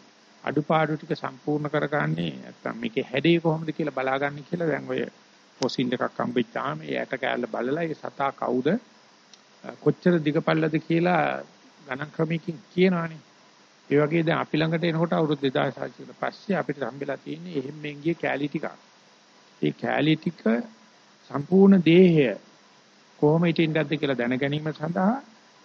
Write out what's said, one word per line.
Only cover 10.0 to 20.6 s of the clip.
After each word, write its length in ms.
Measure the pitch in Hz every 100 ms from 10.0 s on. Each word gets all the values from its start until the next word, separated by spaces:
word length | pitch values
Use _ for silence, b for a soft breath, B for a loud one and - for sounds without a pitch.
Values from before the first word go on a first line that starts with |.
| 180 170
දිගපල්ලද 580 | 151 151 160 160 160 156
කියලා 420 | - 165 175 170 143 135 - - - -
ගණන් 300 | 139 127 151
ක්‍රමයකින් 480 | - 160 165 170 156 -
කියනවනේ. 540 | 175 185 175 165 156 - _ _ _ _ _ -
ඒ 80 | 143
වගේ 260 | 147 170
දැන් 160 | 160 143
අපි 160 | 127 151
ළඟට 280 | 160 165
එනකොට 280 | 170 160 170
අවුරුදු 300 | 175 156 143
දෙදාස් 340 | 135 147 143 135
හයසියකට 400 | 139 - 127 117
පස්සේ 400 | 131 - - 175
අපිට 260 | 143 143
හම්බෙලා 360 | 117 139 143 131
තියෙන්නේ 400 | 143 156 175 151
එහෙම් 180 | 131 151
මෙන් 240 | 147 143
ගිය 160 | 151 160
කෑලි 320 | 139 135 147
ටිකක්. 180 | 160 98 - _ _ _ _ _ _ _ _
ඒ 100 | 151
කෑලි 400 | - 117 120 151
ටික 280 | 156 180 - 220 233